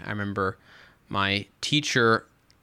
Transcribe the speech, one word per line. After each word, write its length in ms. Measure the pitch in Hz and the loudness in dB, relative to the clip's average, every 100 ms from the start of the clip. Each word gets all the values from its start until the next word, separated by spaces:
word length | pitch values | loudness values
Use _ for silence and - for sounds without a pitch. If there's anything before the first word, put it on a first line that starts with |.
| 92 | -8
I 40 | |
remember 460 | 104 101 101 95 - _ - - _ _ | -6 -6 -2 -4 -6 _ -20 -20 _ _
my 360 | 98 98 101 98 _ | -2 0 0 -2 _
teacher 680 | - 147 143 131 113 113 - _ _ _ | -2 -2 0 2 4 2 -2 _ _ _